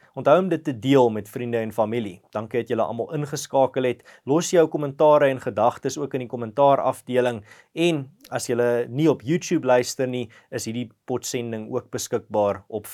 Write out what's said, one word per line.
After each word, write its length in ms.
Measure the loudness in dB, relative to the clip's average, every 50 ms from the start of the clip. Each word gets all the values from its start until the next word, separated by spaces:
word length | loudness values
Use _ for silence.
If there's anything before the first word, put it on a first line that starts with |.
| _ _ -8
onthou 200 | 0 4 4 4 4
om 100 | 4 0
dit 160 | -2 -4 -4
te 80 | -6 -6
deel 380 | -4 0 4 6 6 6 4 2
met 160 | -2 -8 -8
vriende 320 | -10 -8 -6 -4 -2 -2
en 140 | -2 -2 -2
familie. 460 | -2 -2 0 0 -4 -4 -6 -10 -16 _ _ -8
Dankie 300 | -8 -6 -4 -4 -4 -2
dat 100 | -2 -2
julle 160 | -2 -2 -2
almal 240 | -2 -6 -6 -6 -6
ingeskakel 800 | -6 -6 -6 -8 -10 -6 -2 2 2 2 2 0 -2 -2 -2
het. 100 | -2 -4 -10 -20 -20 -8 -2
Los 240 | 0 0 0 0 2 4
jou 100 | 4 4
kommentare 640 | 4 2 -4 -4 -4 0 4 6 6 6 6 6 4
en 140 | 2 0 -6
gedagtes 580 | -6 -2 2 2 2 0 -2 -6 -6 -6 -6
ook 160 | -8 -6 -6
in 80 | -6 -8
die 60 | -8
kommentaarafdeling. 1120 | -8 -8 -8 -6 0 2 4 4 4 4 0 -2 -4 -6 -6 -4 0 0 0 0 -2 -4 -10 -14 -20 -20 _ _ -4
En 300 | 0 0 0 0 -2 -4 -8 -16 _ -14 -8 -8
as 160 | -6 -4 -2
julle 380 | 0 0 2 2 2 0 -2 -4
nie 220 | -2 2 2 2
op 100 | 2 2
YouTube 460 | 0 -2 -2 -2 -2 -2 -2 0 2
luister 420 | 4 4 4 2 0 -2 -4 -4 -4
nie, 200 | -4 -6 -8 -10 -12 -20 _ -10
is 160 | -10 -8 -6
hierdie 240 | -6 -8 -8 -8 -10 _ _ _
potsending 640 | -6 -6 -6 -6 -4 -6 -6 -4 -6 -6 -8 -8 -6
ook 220 | -6 -8 -6 _ -8
beskikbaar 720 | -8 -6 -4 -4 -6 -4 -2 0 2 2 2 0 -2 -8
op 240 | -10 -10 -10 -10 -10